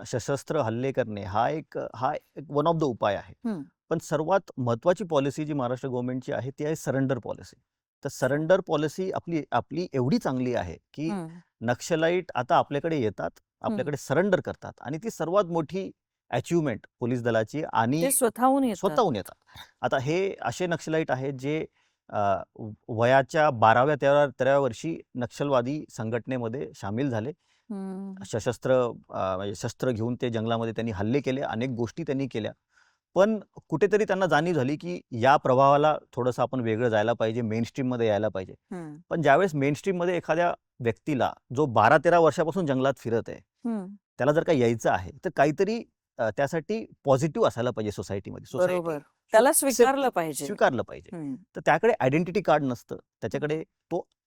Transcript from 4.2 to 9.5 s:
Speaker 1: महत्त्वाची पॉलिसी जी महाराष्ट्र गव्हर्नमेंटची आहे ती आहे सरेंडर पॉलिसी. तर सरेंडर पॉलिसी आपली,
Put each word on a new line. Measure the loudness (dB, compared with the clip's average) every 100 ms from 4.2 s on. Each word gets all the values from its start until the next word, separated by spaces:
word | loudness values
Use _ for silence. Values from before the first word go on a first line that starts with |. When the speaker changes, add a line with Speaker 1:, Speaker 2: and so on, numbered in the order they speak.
| 2 0 0 -6
Speaker 1:
महत्त्वाची | -2 0 2 0
पॉलिसी | 2 0 0 -2
जी | -4
महाराष्ट्र | -2 -2 -4 -4
गव्हर्नमेंटची | -4 -4 -6 -6
आहे | -6 -6
ती | -6
आहे | -6 -4
सरेंडर | -2 0 0 -2
पॉलिसी. | -4 -12 -12 -20 _ _ _ _
तर | -12
सरेंडर | -2 -2 0 2 2 2
पॉलिसी | -2 -2 -4 -6
आपली, | -6 -4 -6 -2